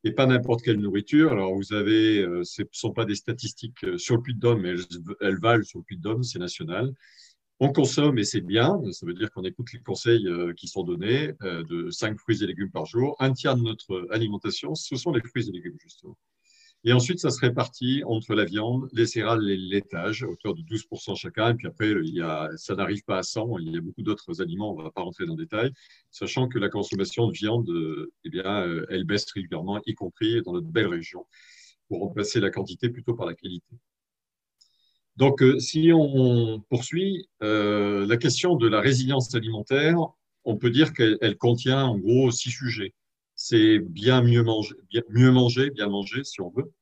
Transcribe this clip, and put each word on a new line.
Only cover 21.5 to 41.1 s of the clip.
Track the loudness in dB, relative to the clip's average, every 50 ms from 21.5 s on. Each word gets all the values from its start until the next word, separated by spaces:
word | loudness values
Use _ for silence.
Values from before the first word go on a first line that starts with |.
Et | 0
puis | 0 -4
après, | -12 -6 -2 -2 0
il | 0 0 -2 -2 -4
y | -4
a, | -4 -4 -4 -4 -6 -8 -10
ça | -12 -8 -6 -4
n'arrive | -2 -2 -2 -4 -6
pas | _ -4 -4 -4
à | -4
cent, | -4 -6 -6 -4 -4 -6 -6
il | -6 -6
y | -6
a | -6
beaucoup | -8 -8 -12 -8
d'autres | -4 -4 -4 -6 -6 -12 -8 -6
aliments, | -6 -6 -4 -6 -6 -6
on | -8 -8
ne | -12
va | -12
pas | _ -8
rentrer | -8 -8 -8 -8 -8
dans | -8 -6
le | -8
détail, | -8 -6 -4 -2 -2 -4 -4 _ _ _ -20 _ _ _
sachant | -12 -10 -8 -6 -2 -2 -2
que | -2 0 -2
la | -2 0
consommation | -2 -4 -4 -4 -2 -4 -4 -4 0 0 0
de | 0
viande, | 0 -2 -2 0 0 0 0 -2
euh, | -2 -4 -4 -4 -6 -8 -10 -12 _ _
eh | _ -8
bien, | -8 -6 -4 -2 -2 -2
euh, | -2 -2 -4 -6 -6 -4
elle | -4 -4
baisse | -2 0 -2 -2 -2 -4
régulièrement, | -8 -10 -8 -8 -8 -8 -6 -6 -6 -6 -6
y | -8 -8
compris | _ -10 -12 _ _ -2 0 0 0
dans | -2 -2
notre | -6 -6 -6 -2
belle | -2 0 0
région, | 0 -2 -6 -8 -10 -14 -18 -18 _ _ _ _ _ -20 -20 -20 _ _ _ _ _
pour | -6 -6
remplacer | -6 -6 -4 -4 -4 0 0 0
la | 0 0
quantité | -2 -4 -8 -8 -8 -6 -6 -6
plutôt | -6 -4 -6 -6 -4
par | -4 -6
la | -8 -8
qualité. | _ -12 -12 -12 -12 _ _ -20 -20 _ _ _ _ _ _ _ _ _ _ _ _ _ _ _ _ _ _ _ _ _ _ _ _ _ _ _
Donc, | 4 4 4 6 8
euh, | 6 6 6 6
si | 0 -2 0 6 8 8
on | 8 8 6 4 4 4 4 6 6 4 2 2 -2 -6 -4 _
poursuit, | -4 -2 -2 -2 -2 0 0 0 -2 -4 -8 _ _ _
euh, | -2 0 2 2 2 2 2 2 2 2 0 0 2
la | 2 2 2
question | 2 0 0 2 2 2 4
de | 4 4 4
la | 4 4
résilience | 4 4 4 4 2 2 0 0 -2 0 -2
alimentaire, | -4 -2 -2 -6 -6 -2 0 2 4 4 4 4 4 2 -2 _ _ _ _ _ _ _
on | -4 -2
peut | 0 0 2
dire | 4 4 4 4
qu'elle, | 4 2 4 4